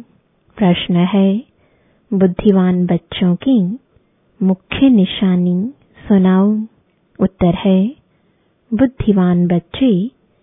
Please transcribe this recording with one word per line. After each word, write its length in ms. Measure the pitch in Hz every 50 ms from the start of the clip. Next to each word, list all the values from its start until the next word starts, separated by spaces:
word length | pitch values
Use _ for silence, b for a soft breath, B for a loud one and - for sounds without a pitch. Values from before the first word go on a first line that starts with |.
| 233 _ _ _ _ _ _ _ _ _ _ -
प्रश्न 380 | 208 175 175 - - - 180
है, 580 | 175 175 185 202 196 196 196 196 214 269 _ _ _ _ _ _ _ _ _ _ _ _ - 214
बुद्धिवान 720 | 190 190 185 180 - - 220 190 190 185 180 180 180 180
बच्चों 500 | 175 175 165 _ - - - 196 180 175
की 440 | 175 - 269 269 226 185 175 214 269 _ _ _ _ _ _ _ _ _ _ _ - 190
मुख्य 460 | 190 185 185 _ - - - 269 269
निशानी 840 | 254 208 185 - - - 214 185 185 180 175 180 180 180 196 247 285 _ _ _ _ - - -
सुनाओ। 500 | 208 190 185 185 185 190 196 208 214 214 220 220 _ _ _ _ _ _ _ _ _ -
उत्तर 360 | - 190 _ - 190 175 170
है, 320 | 190 - 196 190 185 190 226 302 _ _ _ _ _ _ _ _ _ _ _ _ _ _ - 233
बुद्धिवान 760 | 208 262 254 262 - - 214 202 202 180 180 180 175 180 170
बच्चे 640 | 175 170 - _ - - 269 254 208 175 196 254 _ _ _ _ _ _